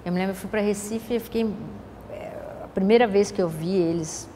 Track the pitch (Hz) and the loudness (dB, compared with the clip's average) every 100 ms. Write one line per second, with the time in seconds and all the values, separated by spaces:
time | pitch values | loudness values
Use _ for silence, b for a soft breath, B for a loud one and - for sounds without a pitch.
0 | 180 180 190 185 196 214 208 202 208 226 | -2 0 0 -4 -4 0 0 0 -4 -6
1 | - 240 233 226 226 190 156 - - - | -2 -4 -2 -2 -2 -4 -10 -14 -16 -18
2 | - - - - - - - - 190 233 | -14 -12 -12 -12 -12 -12 -6 0 6 8
3 | 240 196 202 - 175 160 165 190 165 170 | 8 6 4 2 0 0 0 2 2 0
4 | 156 - - | -4 -8 -14